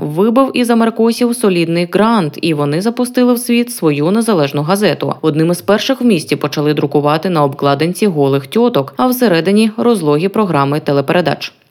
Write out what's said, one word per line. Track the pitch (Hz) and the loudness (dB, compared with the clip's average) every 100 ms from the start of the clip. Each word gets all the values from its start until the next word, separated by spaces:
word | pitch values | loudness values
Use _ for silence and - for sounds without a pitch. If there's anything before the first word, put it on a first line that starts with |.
вибив | 156 156 220 226 269 | -4 0 2 2 2
із | - 233 | 0 0
америкосів | 233 226 226 226 226 240 240 | 2 2 0 0 0 -2 0
солідний | 208 175 165 170 175 | 0 0 0 -2 0
грант, | 185 214 233 151 - | 2 2 2 -2 -2
і | 170 | -2
вони | 147 143 156 | 0 -2 -2
запустили | 220 240 247 254 247 | -2 -2 -2 2 2
в | 240 | 2
світ | 240 240 240 | 0 0 -2
свою | - 160 143 156 | -2 0 0 0
незалежну | 214 226 185 139 143 | 0 2 0 0 -2
газету. | 151 202 202 143 143 - | -2 0 0 0 -4 -2
Одним | 156 151 165 | -2 0 0
із | 175 | 0
перших | - 214 - 254 | 0 0 0 0
в | 247 | 2
місті | 170 - 143 | 0 -2 -4
почали | 147 156 147 | -4 -2 0
друкувати | 151 143 147 147 156 190 | 0 0 0 0 0 0
на | 165 | 0
обкладинці | 143 135 143 139 165 180 214 | 0 0 0 0 -2 0 0
голих | 151 139 135 135 | 2 0 0 -2
тьоток, | 220 240 180 139 - | 0 0 0 -2 -2
а | 254 | 0
всередині | 247 240 165 165 208 220 220 | 2 2 2 2 2 2 0
розлогі | 233 214 151 147 190 | 0 0 0 0 0
програми | 214 202 147 139 151 | -2 0 0 0 -2
телепередач. | 151 139 135 175 156 143 - _ _ | 0 0 0 0 0 -4 -8 _ _